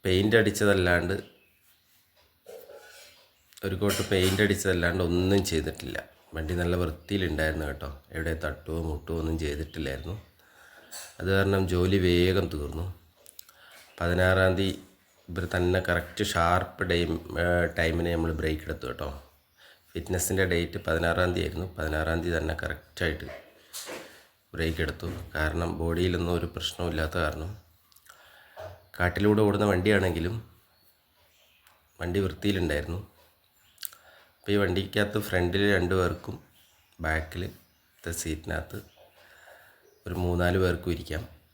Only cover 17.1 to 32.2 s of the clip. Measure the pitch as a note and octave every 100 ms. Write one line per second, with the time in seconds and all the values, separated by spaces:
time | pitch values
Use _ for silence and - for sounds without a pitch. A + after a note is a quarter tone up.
17.1 | E2 - D2+ F2 F2 E2+ - E2 E2+ E2+
18.1 | E2 E2 D#2 D#2 D#2 - D2+ B1+ B1 C#2+
19.1 | C#2+ - _ _ _ - _ _ F2 E2+
20.1 | F2+ - F#2+ F#2 E2+ E2+ - - D#2+ E2+
21.1 | E2+ F2+ F2+ D#2+ E2 F2+ E2 D#2 D2+ D#2+
22.1 | E2 E2+ E2 D#2+ D#2+ - - - - E2+
23.1 | D2+ C2+ - - - - - - - -
24.1 | - - _ _ - D#2+ D#2 D#2 - -
25.1 | - - D2+ D#2 D#2+ E2+ E2 E2 E2+ F2+
26.1 | F2 F2 F2 E2+ - - - F2 D#2+ D#2+
27.1 | F2+ D#2 D2+ E2+ G#2+ _ _ _ _ _
28.1 | - - - - - - - _ - F2+
29.1 | F#2 G#2 G#2+ G#2 G2 G#2 F#2 F#2+ G2+ F#2+
30.1 | E2 E2+ A2+ - - _ _ _ _ _
31.1 | _ _ _ _ _ _ _ _ _ F2
32.1 | F#2